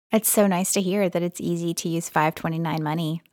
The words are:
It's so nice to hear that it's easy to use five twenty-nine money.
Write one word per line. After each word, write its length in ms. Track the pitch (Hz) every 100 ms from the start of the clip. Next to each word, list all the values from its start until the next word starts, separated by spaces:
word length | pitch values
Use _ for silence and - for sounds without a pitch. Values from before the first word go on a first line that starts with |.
| -
It's 180 | 220 -
so 160 | - 202
nice 280 | 180 190
to 80 | 208
hear 280 | 185 208 190
that 140 | 175
it's 180 | 175 -
easy 320 | 170 170 170
to 160 | 170 175
use 180 | 165 -
five 280 | 160 156 -
twenty-nine 480 | 165 165 165 160
money. 400 | 151 160 156 165 _